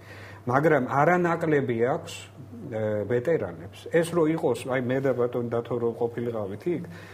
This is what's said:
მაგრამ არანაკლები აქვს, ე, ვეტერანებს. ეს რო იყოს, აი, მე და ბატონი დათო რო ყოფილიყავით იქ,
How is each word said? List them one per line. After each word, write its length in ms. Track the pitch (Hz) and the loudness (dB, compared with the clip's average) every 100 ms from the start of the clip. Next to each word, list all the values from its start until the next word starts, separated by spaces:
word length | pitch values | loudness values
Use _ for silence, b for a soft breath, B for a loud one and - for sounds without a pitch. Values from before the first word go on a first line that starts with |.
| B B B B | B B B B
მაგრამ 420 | - 131 160 147 123 | 2 4 6 4 4
არანაკლები 880 | 135 156 180 175 165 160 147 123 113 | 4 4 4 2 0 2 2 2 2
აქვს, 280 | 120 170 - - - - - - 156 | 2 0 -4 -14 -16 -18 -16 -14 -8
ე, 160 | 110 107 107 | -4 -2 -2
ვეტერანებს. 760 | 101 123 170 156 92 80 98 - - | 0 0 2 0 -2 -8 -14 -14 0
ეს 200 | 165 170 | 2 2
რო 160 | 170 156 | 2 2
იყოს, 320 | 160 156 117 | 2 0 0
აი, 180 | 135 131 | -2 -2
მე 160 | 123 135 | 0 0
და 100 | 135 | 2
ბატონი 360 | 120 117 123 120 | 2 0 0 -2
დათო 260 | 117 117 | -2 -2
რო 160 | 123 117 | -2 -2
ყოფილიყავით 680 | 113 117 117 120 113 98 104 | 0 -2 -2 -4 -4 -6 -4
იქ, 200 | 175 156 - B B | -4 -4 -6 B B